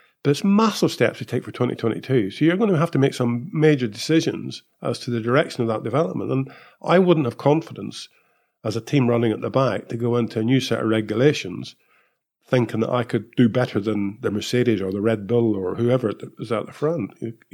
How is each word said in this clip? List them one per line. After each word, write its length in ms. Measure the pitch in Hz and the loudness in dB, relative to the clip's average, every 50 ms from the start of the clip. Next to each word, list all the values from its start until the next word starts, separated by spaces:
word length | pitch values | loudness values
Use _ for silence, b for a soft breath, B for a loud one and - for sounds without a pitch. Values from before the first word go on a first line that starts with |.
| b b b b - | b b b b 0
but 60 | 139 | 0
it's 140 | 143 - - | 0 2 2
massive 460 | 196 202 214 226 214 196 - 185 - | 4 4 4 4 2 2 2 0 0
steps 280 | - - 123 - - - | 2 2 0 0 0 -4
to 60 | 113 | -6
take 200 | - - 110 - | -4 -4 -4 -4
for 80 | - - | -6 -4
twenty 240 | - 123 123 - | -2 -2 -2 0
twenty-two. 540 | - - 113 - - - - 131 127 98 95 | -2 -2 -2 -2 -2 -2 0 0 0 0 0
So 140 | - - 151 | -2 0 2
you're 120 | 160 175 | 2 2
gonna 220 | 190 233 202 185 139 | 2 2 2 2 2
have 120 | 165 170 - | 2 2 2
to 60 | 139 | 2
make 160 | 135 135 - | 2 2 2
some 340 | - 123 120 120 120 131 - - | 0 0 0 0 -2 -4 -4 0
major 340 | 156 151 156 151 131 123 | 4 6 6 6 4 2
decisions 760 | 110 104 - - - 160 165 165 - 98 95 107 131 - - - _ _ _ - | -4 -4 -6 -2 2 2 2 2 0 -4 -4 -8 -10 -12 -12 -18 _ _ _ -6
as 160 | 131 117 - | -6 -6 -4
to 100 | - 123 | -6 -4
the 100 | 120 117 | -4 -4
direction 420 | 110 120 123 147 - - - - 120 | -2 2 2 2 2 0 -2 -4 -2
of 60 | 113 | -2
that 140 | 110 107 - | -2 -4 -4
development. 500 | 113 113 143 170 185 - - 98 110 131 | -2 0 0 0 0 -2 -6 -4 -2 -2
And 180 | 135 135 135 B B B B B B - | -2 -2 -4 B B B B B B -2
I 160 | - 165 185 | 2 4 4
wouldn't 280 | 190 180 180 160 139 | 4 4 0 -2 -4
have 100 | 117 - | -4 -6
confidence 720 | - - 139 147 160 160 - 113 - 101 - - - - - _ _ _ _ _ _ _ _ _ _ - | 0 2 2 2 2 0 -4 -10 -12 -12 -12 -12 -12 -16 -18 _ _ _ _ _ _ _ _ _ _ -8
as 120 | 110 98 | -6 -6
a 40 | 92 | -6
team 280 | - - - 143 123 117 | -6 0 2 2 4 4
running 240 | 117 117 120 113 107 | 4 4 2 2 0
at 80 | 98 | 0
the 100 | 120 113 | -4 -2
back 380 | - 131 135 120 98 - - - | 0 0 0 2 0 -4 -6 -8
to 80 | 131 | -6
go 200 | 117 120 120 117 | -4 -2 0 2
into 240 | 120 117 - - 113 | 0 0 0 -2 -2
a 40 | 110 | 0
new 160 | 117 135 131 | 2 2 2
set 200 | 127 - 113 - | 2 0 -2 -2
of 80 | - 110 | 0 0
regulations 880 | 110 113 107 107 104 113 131 151 143 - - 90 90 - 135 - - _ _ _ _ _ _ _ _ _ _ _ _ _ _ | 0 0 0 -2 0 4 4 4 4 2 -4 -8 -8 -10 -10 -12 -16 _ _ _ _ _ _ _ _ _ _ _ _ _ _
thinking 340 | _ 131 123 117 - - 110 | _ 0 2 2 0 0 -2
that 100 | 113 - | -2 0
I 120 | 127 123 117 | 0 -2 -2
could 280 | - - 113 101 - _ | -2 -2 -4 -4 -4 _
do 120 | - 123 113 | 4 4 4
better 320 | 98 123 123 - - 107 | 4 2 -2 0 -2 -2
than 380 | 98 110 107 101 101 98 107 - - | -2 -2 -2 -2 -4 -4 -6 -6 -6
the 80 | 107 | -4
Mercedes 500 | 98 107 - - - 123 123 123 110 92 | -4 -4 -4 -2 -2 0 2 2 2 0
or 100 | 95 95 | -2 -4
the 100 | 95 101 | -4 -2
Red 260 | 101 113 113 104 98 | 0 0 0 -2 -2
Bull 280 | 95 120 120 117 110 104 | 0 0 2 2 2 0
or 200 | 98 95 90 95 | 0 -2 -4 -2
whoever 380 | - 117 120 127 127 117 104 101 - - - - - | 0 2 2 2 2 0 -2 -4 -6 -10 -16 -14 -14
is 120 | 127 110 117 | -8 -4 -4
at 140 | 104 - | -4 -4
the 60 | - - | -8 -8
front, 400 | - 143 151 170 151 98 - - - 120 113 110 - _ _ | -4 -2 -2 -2 -2 -4 -6 -8 -10 -10 -10 -10 -12 _ _